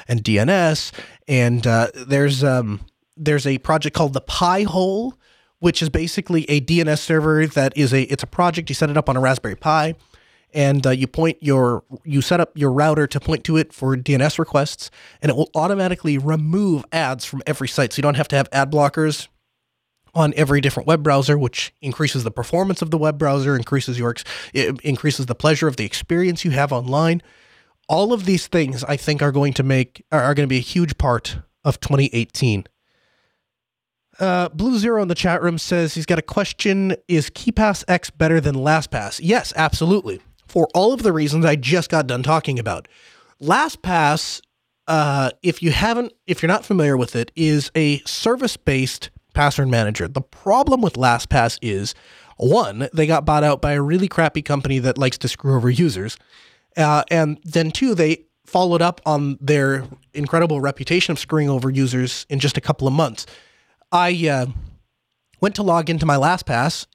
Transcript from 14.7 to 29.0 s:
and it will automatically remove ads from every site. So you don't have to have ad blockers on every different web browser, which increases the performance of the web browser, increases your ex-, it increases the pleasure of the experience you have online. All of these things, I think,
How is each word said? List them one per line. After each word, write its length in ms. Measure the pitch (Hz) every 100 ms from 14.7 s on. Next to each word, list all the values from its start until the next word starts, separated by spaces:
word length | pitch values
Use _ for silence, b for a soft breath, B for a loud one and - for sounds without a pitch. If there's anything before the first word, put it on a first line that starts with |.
| - - B B B
and 100 | 151
it 60 | 123
will 140 | -
automatically 640 | 156 165 196 185 180 160 143
remove 680 | 143 160 151 180 202 151 -
ads 340 | 165 143 131
from 180 | - 135 151
every 220 | 147 135
site. 240 | - 127
So 60 | -
you 40 |
don't 140 | 147 139
have 120 | 151
to 80 | 139
have 120 | 135
ad 200 | 135 139
blockers 580 | 151 143 160 156 147 - _ _ _ _ _ _ _ _
on 180 | 165 151 151
every 260 | 143 143
different 240 | 139 - 123
web 160 | 165
browser, 340 | 147 139 131 147
which 380 | 127 - - -
increases 420 | 143 120 151 135
the 60 | 113
performance 500 | 107 117 170 190 185
of 100 | 165
the 80 | 160
web 200 | 151 147
browser, 360 | 147 139 135
increases 440 | 135 117 139 - 123
your 120 | 120
ex-, 140 | 117 B B B
it 260 | 143 117 135
increases 460 | 151 131 151 131 127
the 80 |
pleasure 340 | 117 151 151 156
of 80 | 131
the 80 |
experience 640 | 104 - - 170 185 170 175
you 40 |
have 200 | 135 143
online. 500 | 127 123 139 165 170 b b b b b b -
All 240 | 160 202
of 120 | 240
these 220 | 185 180 -
things, 360 | 175 143 127
I 120 | 131
think, 240 | 147